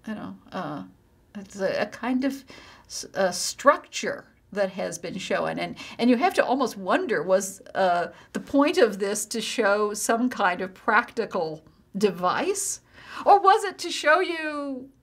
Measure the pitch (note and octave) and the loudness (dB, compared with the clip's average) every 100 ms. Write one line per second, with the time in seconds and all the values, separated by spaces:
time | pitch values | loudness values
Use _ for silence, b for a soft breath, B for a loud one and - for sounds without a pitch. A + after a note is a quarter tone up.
0 | - G#3+ E3+ F#3+ - F#3+ D#3 D3 F#3+ _ | -10 -10 -10 -14 -12 -10 -8 -10 -12 _
1 | _ _ _ G#3 G3 G3+ F#3+ - G#3 - | _ _ _ -18 -16 -4 -2 -2 -4 -6
2 | A#3 B3+ C4+ C#4 - B B B _ - | -4 -2 -2 -6 -16 B B B _ -14
3 | - - F#3+ - - - C4+ F4 - - | -10 -2 -2 -2 -6 2 4 4 -2 -8
4 | G3 - - _ _ G3 F#3+ F#3 F#3 E3+ | -6 -8 -12 _ _ -4 -4 -2 -8 -6
5 | F3 F#3+ - F3+ D#3+ E3 F3 - B B | -10 -10 -4 -2 -2 -4 -8 -10 B B
6 | A#3+ A#3 F4+ F#4 - C4 A#3+ - F#3 C4 | 4 4 4 2 2 2 0 -4 0 0
7 | F4+ F3+ D#3+ F#3+ F#3+ - - - F#3 F3 | 0 -2 2 2 2 -12 -8 0 2 2
8 | F3 B B G#3 - C#4 D4 F4+ A3+ F#3+ | -2 B B -10 0 2 4 4 4 2
9 | G3 G#3 - A3+ G#3+ - G#3 G#3 G#3 G#3+ | -4 -4 -6 -6 -6 0 2 2 0 -2
10 | - A3+ B3 - G3 F3+ F#3 F#3 - G#3+ | -2 0 0 0 0 0 -6 -6 2 2
11 | A#3+ - G3 G3 D#3+ D#3 - _ _ G3 | 2 -6 -4 -4 -6 -8 -16 _ _ 0
12 | G#3 F3 F3+ - F4 G4+ - - B B | 0 2 0 0 -2 -2 -4 -8 B B
13 | B B - G4+ F#4+ G#4+ G4+ - E4+ - | B B 6 8 8 6 2 -6 -8 -2
14 | C#4+ E4 F4 E4 D#4 D4 C#4+ B3+ C4 _ | 2 2 2 -4 -6 -6 -8 -10 -14 _